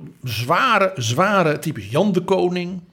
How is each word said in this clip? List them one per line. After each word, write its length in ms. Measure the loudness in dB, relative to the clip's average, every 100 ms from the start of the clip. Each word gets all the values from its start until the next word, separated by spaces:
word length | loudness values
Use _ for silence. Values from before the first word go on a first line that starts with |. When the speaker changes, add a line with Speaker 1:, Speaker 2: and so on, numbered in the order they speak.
| -18 -12
Speaker 1:
Zware, 680 | -8 -6 0 0 2 2 2 0
zware 640 | -2 2 2 4 2 0
types. 300 | -4 -8 -4
Jan 220 | 0 2
de 100 | 0
Koning 500 | 0 0 0 -2 -6
Speaker 2:
Max 120 | -8 -14